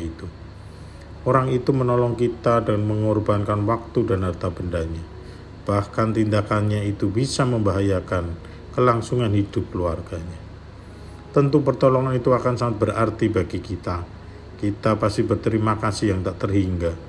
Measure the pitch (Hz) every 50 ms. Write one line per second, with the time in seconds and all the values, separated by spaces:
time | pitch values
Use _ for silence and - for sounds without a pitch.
0 | 82 80 78 - - 85 - - - - - - - - - - - - - -
1 | - - - - - 135 127 135 131 131 127 123 123 - 139 131 127 123 123 123
2 | 120 120 117 113 120 117 - - - 120 120 117 110 107 107 101 104 107 107 107
3 | 107 107 104 107 104 104 104 104 104 101 107 104 104 104 117 113 - - - 127
4 | 113 - 98 92 95 90 82 - - 90 85 - 92 90 85 85 80 80 82 82
5 | 82 - - - - - - - - - - - - - 101 101 101 - - -
6 | 110 110 107 110 110 104 104 104 101 - 107 107 104 107 107 104 101 104 101 -
7 | 107 98 92 113 135 135 - - 139 127 120 113 104 98 90 98 98 101 95 90
8 | 87 - 92 90 87 85 87 - - - - - - - - - 123 123 117 110
9 | 107 - 127 123 120 107 101 101 98 - - 110 - - - 90 87 87 80 80
10 | 80 - 90 82 85 87 82 82 - - - - - - - - - - - -
11 | - - - - - - - 147 139 139 135 147 127 135 127 - 143 131 131 127
12 | 131 131 127 123 120 139 127 113 110 127 123 - 120 120 110 101 107 104 101 113
13 | 113 107 104 - 113 104 - 92 87 - - 92 - - 92 87 - - 87 87
14 | 87 - - - - - - - - - - - - 104 101 - - 110 110 104
15 | 110 104 - - 110 101 104 104 - - 113 110 107 110 107 104 - 107 98 -
16 | 120 104 92 92 90 98 90 - - 95 98 101 92 92 90 87 85 85 82 80
17 | 73